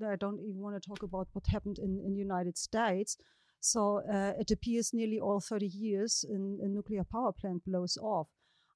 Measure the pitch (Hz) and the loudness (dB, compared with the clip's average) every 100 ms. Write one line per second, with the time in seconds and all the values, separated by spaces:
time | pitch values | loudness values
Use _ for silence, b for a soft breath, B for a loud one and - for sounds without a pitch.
0 | 220 196 202 202 214 190 202 202 185 202 | -2 0 0 -2 -6 -6 -4 -6 -6 -8
1 | 202 185 185 196 - 208 202 196 196 190 | -4 -4 -2 0 2 2 0 -2 -2 -2
2 | 196 196 196 185 180 175 - 220 226 185 | 0 -2 0 0 0 -2 -2 2 2 2
3 | 214 - b b b b - 233 208 208 | 0 -6 b b b b 2 4 4 2
4 | - 202 196 - 220 214 240 233 226 233 | 2 2 2 0 0 0 2 2 2 0
5 | 226 214 202 202 - 214 202 190 220 196 | 2 2 2 0 0 -2 -2 -2 0 2
6 | 226 - - 202 196 196 202 202 202 208 | 2 0 0 -2 -2 -2 -2 -2 -2 -2
7 | 175 226 247 180 196 180 190 185 180 - | -2 0 0 0 -4 -4 0 0 0 -2
8 | 220 190 156 _ _ _ _ | 0 0 -2 _ _ _ _